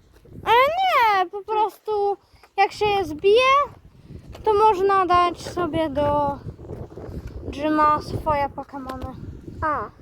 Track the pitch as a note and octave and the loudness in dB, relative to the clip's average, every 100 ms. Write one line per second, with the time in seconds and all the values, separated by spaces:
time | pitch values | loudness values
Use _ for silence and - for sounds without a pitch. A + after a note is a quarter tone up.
0 | _ _ - - F#4 A#4+ C#5 F5 F#5+ D5 | _ _ -20 -8 2 4 4 2 2 4
1 | A4+ G4 F4 G4+ G4 G#4+ G#4 - - G#4 | 4 2 0 -6 -4 -2 -2 -4 -4 -2
2 | G4+ G4 _ _ _ - G4+ - G#4 G4+ | 0 -2 _ _ _ 0 0 0 0 0
3 | D#4 D4+ G4 A4+ C5 C5+ C5+ - - - | -2 0 4 6 6 4 2 -6 -20 -20
4 | - - - - A4 G4+ A4 F#4 G4 G4 | -20 -20 -18 -6 0 4 4 4 2 2
5 | F4 F4 F4 - - F4+ E4+ D#4+ D#4+ C#4 | 4 4 2 -2 -8 -4 -2 -2 -2 0
6 | D4 D4 C#4+ C#4 - - - - - - | 0 0 -2 -4 -12 -14 -14 -14 -14 -14
7 | - - - - - C#4 D4+ D4+ D4+ D4+ | -14 -12 -12 -12 -10 -4 -2 2 2 2
8 | - - D#4 D4 C#4 - C4+ C#4 C4 C4 | -2 -6 -2 0 -2 -6 -14 -14 -12 -12
9 | B3+ - - - - - D#4 C4+ G#3+ - | -12 -12 -14 -16 -16 -6 -4 -4 -6 -10